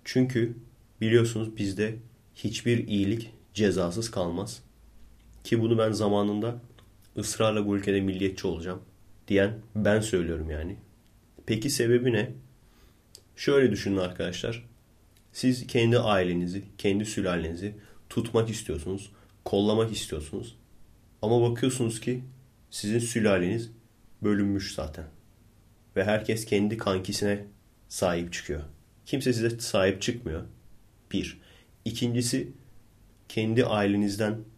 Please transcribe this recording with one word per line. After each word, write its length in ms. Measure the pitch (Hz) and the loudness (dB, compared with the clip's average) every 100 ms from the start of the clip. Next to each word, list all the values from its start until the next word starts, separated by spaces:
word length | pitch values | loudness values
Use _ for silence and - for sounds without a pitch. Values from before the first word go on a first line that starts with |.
Çünkü 520 | - 127 127 117 120 - - - _ _ | 0 2 2 2 -2 -4 -16 -20 _ _
biliyorsunuz 560 | 110 117 113 110 110 - | 4 6 4 0 -6 -4
bizde 400 | 101 95 107 110 - - _ | -4 0 -2 -4 -14 -20 _
hiçbir 540 | - 104 - 120 120 117 | -8 -6 -2 0 0 0
iyilik 420 | 101 98 113 - - _ | 0 0 -2 -6 -16 _
cezasız 560 | 104 104 90 87 98 - | 0 2 2 0 -2 -6
kalmaz. 520 | - 87 87 107 - - _ - - - - - - | -4 -2 -4 -6 -10 -18 _ -20 -20 -20 -20 -20 -18
Ki 160 | - 117 | -2 0
bunu 180 | 113 113 | 2 2
ben 140 | 110 | 2
zamanında 680 | 101 107 104 101 104 113 120 - - - _ - - | 2 2 2 2 0 -4 -6 -16 -20 -20 _ -12 -8
ısrarla 480 | 101 - 110 107 101 | -8 2 2 2 0
bu 100 | 101 | 0
ülkede 240 | 98 98 | 2 2
milliyetçi 460 | 95 92 95 95 98 | 2 0 -2 -2 -4
olacağım 360 | 82 87 92 - _ - - - | -4 -6 -10 -12 _ -20 -20 2
diyen 300 | 98 101 110 - 107 | 4 4 0 -6 0
ben 240 | 104 107 | 2 2
söylüyorum 500 | 104 92 85 80 78 | 2 0 0 -4 -6
yani. 260 | 76 87 101 - _ _ _ _ - - | -6 -8 -10 -18 _ _ _ _ -16 -4
Peki 240 | 110 135 | -2 -2
sebebi 420 | - 117 123 127 | 0 2 4 4
ne? 200 | 107 123 - - _ - _ - _ _ - _ - | 0 -2 -8 -20 _ -20 _ -20 _ _ -20 _ -4
Şöyle 340 | - 139 127 | 2 4 4
düşünün 260 | 98 101 95 | 2 0 0
arkadaşlar. 720 | 90 - 90 90 113 113 - _ _ _ _ _ _ | -2 -4 -6 -4 -6 -8 -14 _ _ _ _ _ _
Siz 340 | - 127 123 - | 0 0 0 0
kendi 320 | 123 117 120 | 2 6 4
ailenizi, 640 | 110 98 90 87 87 95 98 - | 4 2 2 0 -2 -6 -10 -4
kendi 260 | 101 98 | 0 0
sülalenizi 680 | 107 - 95 87 80 85 101 107 - - - | -2 -2 -2 -2 -4 -6 -8 -10 -20 -20 -6
tutmak 420 | - 113 117 113 | -6 0 0 0
istiyorsunuz, 600 | 104 - 78 76 98 - - - _ | -4 -6 -6 -6 -8 -10 -20 -20 _
kollamak 480 | - 101 104 113 113 | 0 2 4 4 0
istiyorsunuz. 640 | 104 - 78 76 104 113 - _ - - _ _ _ | -2 -6 -8 -6 -10 -10 -16 _ -20 -20 _ _ _
Ama 280 | 107 120 117 | 2 4 4
bakıyorsunuz 500 | 117 131 - 113 107 | 2 0 0 -2 -2
ki 240 | - 127 131 - - _ _ | -4 -4 -8 -20 -20 _ _
sizin 280 | - 104 117 | -6 -2 0
sülaleniz 720 | 117 120 107 95 87 87 - - _ _ _ - | 0 2 4 4 2 -2 -6 -16 _ _ _ -4
bölünmüş 520 | 104 101 101 98 98 | 0 2 2 0 -4
zaten. 300 | - 80 - 76 - - _ - _ _ _ _ 98 | -8 -8 -10 -14 -18 -20 _ -20 _ _ _ _ -2
Ve 80 | |
herkes 400 | 98 107 110 110 | 2 0 0 -4
kendi 320 | - 101 104 107 | 0 0 2 0
kankisine 680 | 104 92 95 101 104 101 104 - _ _ _ | 0 -2 -2 -2 0 -2 -6 -20 _ _ _
sahip 440 | - 92 87 87 | -2 0 0 -4
çıkıyor. 280 | - - 73 76 - _ _ - | -10 -8 -8 -8 -18 _ _ -6
Kimse 260 | 139 127 | -2 0
size 180 | 117 117 | 0 0
sahip 520 | 117 - 104 95 98 | -2 -2 2 2 2
çıkmıyor. 400 | - - - 80 - - - - - _ _ | -4 -4 -6 -8 -10 -18 -20 -20 -20 _ _
Bir. 280 | 98 - - - - _ _ | -6 -4 -12 -20 -20 _ _
İkincisi, 680 | 117 117 123 120 120 135 139 - - - _ _ - _ _ | -10 -4 -2 0 0 -2 -4 -12 -20 -20 _ _ -20 _ _
kendi 360 | - 110 113 | -2 2 2
ailenizden, 760 | - 107 101 101 104 98 107 113 - | 2 2 2 2 0 0 -2 -2 -10